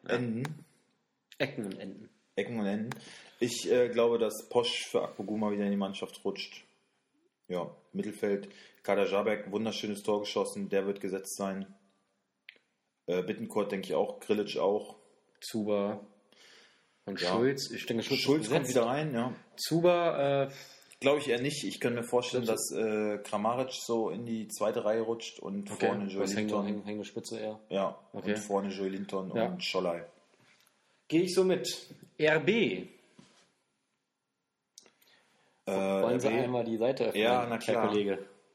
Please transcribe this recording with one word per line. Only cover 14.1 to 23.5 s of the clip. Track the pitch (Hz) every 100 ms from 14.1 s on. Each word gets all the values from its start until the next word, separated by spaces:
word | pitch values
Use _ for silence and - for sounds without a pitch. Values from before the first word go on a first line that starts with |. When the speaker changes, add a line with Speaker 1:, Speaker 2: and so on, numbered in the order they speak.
| -
Speaker 2:
Grilic | - 104 101 -
auch. | 92 107 - - _ _ _ _
Speaker 1:
Zuba | - 113 104 104 101 104 - _ _ _ - - - _ _ _
und | - 95
Speaker 2:
Ja. | 87
Speaker 1:
Schulz. | 98 127 139 -
Ich | 113 -
denke, | 117
Schulz | - 135
ist |
Speaker 2:
Schulz | - 151 107
kommt | 160
Speaker 1:
gesetzt. | 127 127
Speaker 2:
wieder | 117
rein, | 139 156
ja. | 117 123 117 - -
Speaker 1:
Zuba, | - 165 175 175 170 143 139 139
äh, | 139 - - - - -
Speaker 2:
Glaube | 135 147
ich | 139
eher | 120
nicht. | 139 -
Ich | 98 -
könnte | 127 120
mir | 117
vorstellen, | 123 123 127 113
Speaker 1:
Schulz | 107 -
Speaker 2:
dass, | 73
äh, | 110 107 107 104
Kramaric | - 104 110